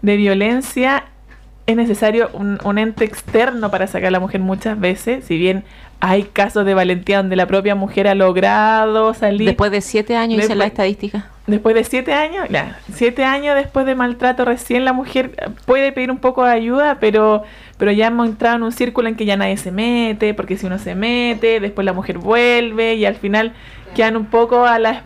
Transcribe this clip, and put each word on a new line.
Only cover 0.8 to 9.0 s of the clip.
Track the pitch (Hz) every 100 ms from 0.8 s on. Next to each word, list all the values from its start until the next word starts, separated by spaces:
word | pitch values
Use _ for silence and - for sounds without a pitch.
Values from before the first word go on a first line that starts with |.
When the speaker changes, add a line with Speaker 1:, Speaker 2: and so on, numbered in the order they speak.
| 254 277 - - - - - - -
Speaker 1:
es | 226
necesario | 233 208 220 226 226
un, | - 202 202
un | 202 202
ente | 220 220
externo | 220 - - 220 247 247 214
para | 190 185
sacar | 180 185
a |
la | 185
mujer | 185 190
muchas | 185 190 220 214
veces, | 180 190 - 262
si | - 165
bien | 180 190 - - - -
hay | 185 190
casos | 202 - 202 214
de | 196
valentía | 190 180 180 180 202
donde | 190 185
la | 180
propia | 196 196 202
mujer | 196 - 196
ha | 196
logrado | 190 185 196 208 214 220 220 214